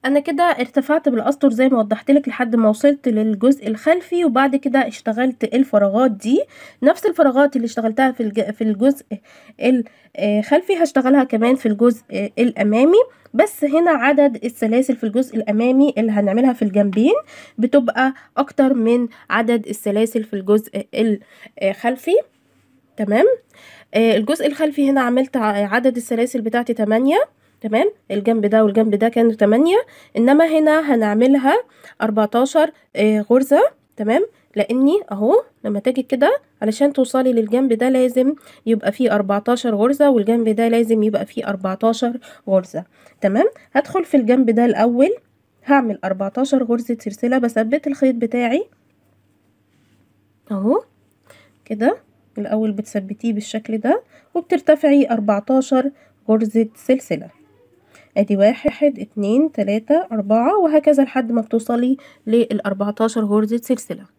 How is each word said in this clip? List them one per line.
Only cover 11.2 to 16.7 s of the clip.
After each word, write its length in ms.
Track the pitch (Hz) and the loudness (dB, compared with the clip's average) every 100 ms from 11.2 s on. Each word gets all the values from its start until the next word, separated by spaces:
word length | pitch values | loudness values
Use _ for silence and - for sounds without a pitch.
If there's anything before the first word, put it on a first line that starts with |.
كمان 300 | 269 226 233 | 2 0 0
في 120 | 262 226 | 0 0
الجزء، 360 | 208 240 226 _ | 2 0 0 _
آه، 200 | 196 202 - | -8 -6 -2
الامامي، 600 | 240 - 208 220 294 403 508 _ _ | -2 0 0 2 4 4 2 _ _
بس 300 | 226 415 - | -2 -2 0
هنا 260 | 294 302 349 | 0 2 2
عدد 540 | 285 254 285 285 220 | 2 2 2 2 0
السلاسل 520 | 240 - 220 233 269 240 | -10 -4 0 0 0 -2
في 80 | |
الجزء 320 | 220 226 262 226 | -2 -2 -2 -4
الامامي 580 | 214 214 240 262 285 - | -2 0 2 4 2 2
اللي 140 | 226 | -2
هنعملها 400 | 208 202 214 262 | 0 0 2 0
في 100 | 240 | 0
الجنبين 520 | 214 | -2